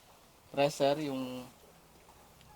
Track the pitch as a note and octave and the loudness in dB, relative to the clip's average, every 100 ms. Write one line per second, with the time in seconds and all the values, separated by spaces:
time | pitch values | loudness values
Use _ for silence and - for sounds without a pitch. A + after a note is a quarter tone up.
0 | - - - - - C3 C#3+ - C#3 C#3+ | -20 -20 -20 -20 -8 0 2 4 2 2
1 | D3+ C3 B2+ B2+ B2 - - - - - | 0 -4 -6 -8 -14 -18 -20 -20 -20 -20
2 | - - - - - | -20 -20 -20 -20 -20